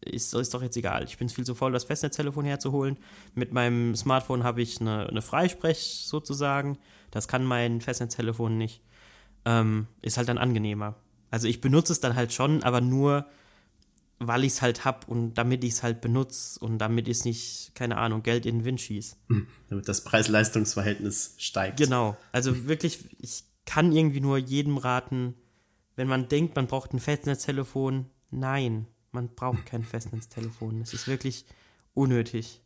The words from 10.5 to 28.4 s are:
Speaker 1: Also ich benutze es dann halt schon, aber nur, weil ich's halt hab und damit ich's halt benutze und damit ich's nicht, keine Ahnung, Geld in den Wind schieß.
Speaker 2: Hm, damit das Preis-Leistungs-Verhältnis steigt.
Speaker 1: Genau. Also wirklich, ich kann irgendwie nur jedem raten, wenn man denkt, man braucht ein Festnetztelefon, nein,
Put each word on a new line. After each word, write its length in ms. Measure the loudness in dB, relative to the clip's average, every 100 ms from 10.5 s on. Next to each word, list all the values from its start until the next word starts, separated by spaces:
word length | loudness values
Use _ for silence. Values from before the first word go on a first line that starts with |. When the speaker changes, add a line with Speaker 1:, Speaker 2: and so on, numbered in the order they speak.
| 2 0 -2 -6 -8 _ _ _
Speaker 1:
Also 160 | -2 0
ich 140 | 0
benutze 320 | 4 6 6
es 80 | 4
dann 140 | 2 2
halt 180 | 0
schon, 280 | 0 2 2
aber 180 | 4 2
nur, 440 | 2 4 4 2 -2 -16 _ _ _ _ _ -20 _ _
weil 240 | 0 2
ich's 180 | 4 4
halt 220 | 4 2
hab 240 | -2 -4 -4
und 280 | -2 -2 0
damit 280 | 2 2
ich's 180 | 0 0
halt 200 | 0 -2
benutze 580 | 0 2 2 0 0 -2
und 180 | -4 -2
damit 280 | 0 0 0
ich's 160 | 0
nicht, 480 | 0 -2 -6 -10 -12
keine 240 | -8 -4 0
Ahnung, 240 | 0 0
Geld 220 | 0 0 0
in 140 | -2
den 60 | -2
Wind 160 | -4
schieß. 360 | -4 -8 -8 -14 _
Speaker 2:
Hm, 180 | 0 0 -14 -8
damit 180 | -8 -2
das 160 | -4
Preis-Leistungs-Verhältnis 1300 | 2 4 6 6 6 2 0 0 0 0 -2 -2 -2 -4
steigt. 420 | -6 -2 -4 0
Speaker 1:
Genau. 380 | 2 2 0 -2 -4
Also 340 | -2 0 0 0
wirklich, 420 | -2 -2 -4 -12 -16
ich 240 | -10 -10 -10 _ -4
kann 260 | 4 6
irgendwie 300 | 6 4 4
nur 160 | 2 2
jedem 400 | 0 0 0 0
raten, 560 | 0 -2 -2 -4 -4 -6 _ _ _ _ _ -4
wenn 100 | 0
man 220 | 0 2
denkt, 260 | 2 2 0
man 120 | 0
braucht 260 | -2 -2
ein 60 | -4
Festnetztelefon, 1040 | -2 -2 0 -2 0 -2 -2 -2 0 -2 -4 _ _
nein, 560 | -6